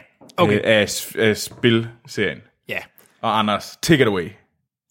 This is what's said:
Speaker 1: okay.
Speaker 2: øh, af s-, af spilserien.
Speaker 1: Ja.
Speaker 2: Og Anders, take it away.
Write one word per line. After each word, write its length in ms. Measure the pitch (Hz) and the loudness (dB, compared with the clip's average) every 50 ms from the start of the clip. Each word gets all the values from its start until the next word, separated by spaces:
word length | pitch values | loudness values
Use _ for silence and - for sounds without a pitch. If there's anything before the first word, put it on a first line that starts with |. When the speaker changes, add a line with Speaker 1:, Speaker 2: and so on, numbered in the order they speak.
| - _ _ _ - - - | -4 _ _ _ -20 -10 -2
Speaker 1:
okay. 180 | - 131 104 104 | 0 2 2 2
Speaker 2:
øh, 60 | 104 - | 0 2
af 240 | 107 110 107 101 - | 2 2 2 2 0
s-, 260 | - - - - - - | -4 -10 -10 -8 -2 0
af 180 | 110 107 104 | 0 0 0
spilserien. 1000 | 98 - - - - - 120 113 113 113 117 - _ _ 143 - 117 101 85 67 64 - _ _ _ _ - | -2 -6 -12 -8 0 2 2 2 2 0 -4 -14 _ _ -12 -6 -4 -4 -4 -6 -8 -16 _ _ _ _ -12
Speaker 1:
Ja. 100 | - 92 - _ _ _ _ _ _ - | -12 -12 -12 _ _ _ _ _ _ -8
Speaker 2:
Og 180 | - 113 107 110 | -4 -2 0 0
Anders, 400 | 107 104 104 95 - - - - | 0 0 -2 -4 -6 -10 -16 -6
take 200 | - - 170 131 | 2 2 4 4
it 60 | 127 110 | 4 2
away. 200 | 98 92 82 98 - _ _ _ _ _ _ _ _ _ _ _ | 2 -2 -6 -8 -12 _ _ _ _ _ _ _ _ _ _ _